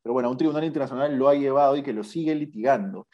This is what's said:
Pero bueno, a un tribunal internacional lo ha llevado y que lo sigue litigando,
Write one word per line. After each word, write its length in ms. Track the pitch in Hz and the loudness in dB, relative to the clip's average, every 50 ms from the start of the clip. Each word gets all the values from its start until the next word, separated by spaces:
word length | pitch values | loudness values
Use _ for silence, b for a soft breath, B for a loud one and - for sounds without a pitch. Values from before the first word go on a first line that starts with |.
Pero 140 | _ 117 120 | _ -2 -2
bueno, 140 | 131 123 120 | 0 0 0
a 40 | |
un 60 | 131 131 | 0 0
tribunal 260 | 156 160 147 151 156 | 0 0 0 0 -4
internacional 520 | 165 143 151 135 123 131 123 143 147 143 | -2 -2 -4 -4 -4 -2 -2 -2 -2 0
lo 120 | 131 131 139 | 4 4 4
ha 60 | 143 | 4
llevado 420 | 143 143 135 135 143 143 139 139 | 4 2 2 2 4 4 4 2
y 60 | 143 | 0
que 100 | 139 143 | -2 -6
lo 100 | 117 107 | -6 -6
sigue 320 | 104 - - 165 160 156 156 | -8 -8 -8 -4 -2 -2 -2
litigando, 720 | 151 147 - - 107 107 135 135 117 101 98 95 92 - _ | -2 -4 -8 -8 -2 0 2 2 2 0 -6 -8 -12 -14 _